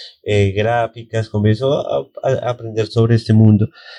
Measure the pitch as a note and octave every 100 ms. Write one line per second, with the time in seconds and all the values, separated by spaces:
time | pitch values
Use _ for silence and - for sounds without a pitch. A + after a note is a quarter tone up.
0 | - _ - G#2 G2 G2 G#2+ A#2+ A2+ A#2
1 | A2+ A2+ G#2+ G#2 G#2 G#2+ C3+ D3+ - C#3+
2 | - - - C3 - B2 A2+ A2 G#2 A#2
3 | A2+ A2+ - A2 A2 G#2 G#2+ - -